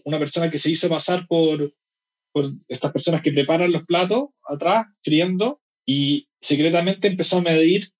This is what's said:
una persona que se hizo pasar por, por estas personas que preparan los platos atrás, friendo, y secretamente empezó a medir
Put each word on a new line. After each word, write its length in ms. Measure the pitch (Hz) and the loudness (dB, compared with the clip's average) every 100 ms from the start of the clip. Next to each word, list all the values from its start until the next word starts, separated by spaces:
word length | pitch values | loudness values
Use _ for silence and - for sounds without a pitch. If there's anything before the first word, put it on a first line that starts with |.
| 147 | -4
una 120 | 151 | -4
persona 300 | 147 170 165 | -2 -2 -2
que 80 | 147 | -2
se 100 | 156 | -2
hizo 160 | 156 175 | 0 0
pasar 380 | 160 - 180 175 | -2 -2 -4 0
por, 460 | 165 160 151 143 - _ _ _ _ _ | 2 2 0 -4 -8 _ _ _ _ _
por 200 | 147 139 143 - | -4 -2 -6 -12
estas 240 | 123 147 | -6 -4
personas 300 | 165 - 165 | -2 0 0
que 80 | - | 0
preparan 400 | 143 135 165 175 | 0 0 0 0
los 120 | 165 - | -2 -2
platos 400 | 175 185 233 285 _ - | -2 0 -2 -4 _ -12
atrás, 380 | 147 165 220 220 _ | -4 0 0 -2 _
friendo, 580 | - 151 180 185 226 294 _ _ - | 0 0 2 0 -2 -4 _ _ -2
y 400 | 139 143 143 - _ | 0 0 -2 -4 _
secretamente 680 | - 143 160 170 180 196 202 | -2 0 2 2 0 0 -2
empezó 300 | 185 170 180 | 0 -2 0
a 40 | |
medir 460 | 170 160 160 196 - | 2 4 4 2 -2